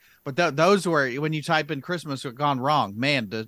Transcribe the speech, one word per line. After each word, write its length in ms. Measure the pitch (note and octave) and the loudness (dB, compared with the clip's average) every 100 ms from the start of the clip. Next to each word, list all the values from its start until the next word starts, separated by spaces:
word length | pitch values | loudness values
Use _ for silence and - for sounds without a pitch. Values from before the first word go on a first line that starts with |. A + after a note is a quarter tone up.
| _ _ C#3+ | _ _ -8
But 100 | C3+ | 0
th-, 200 | E3+ C#3 | 0 4
those 300 | F3 G3+ F3 | 4 4 2
were, 240 | D#3 C3 | 2 0
when 180 | C3 D#3 | -2 -2
you 100 | D#3 | -2
type 300 | C#3+ D#3 D3+ | 0 0 0
in 80 | C#3+ | -6
Christmas 460 | - F3+ D#3 C3+ C#3 | -6 -8 -6 -8 -8
gone 340 | C3 D3 C3 | -2 0 2
wrong, 400 | C3+ D3 G#2 G#2 | 2 2 0 -2
man, 280 | C#3 C#3 G#2 | 0 0 -2
do, 180 | A2+ | -6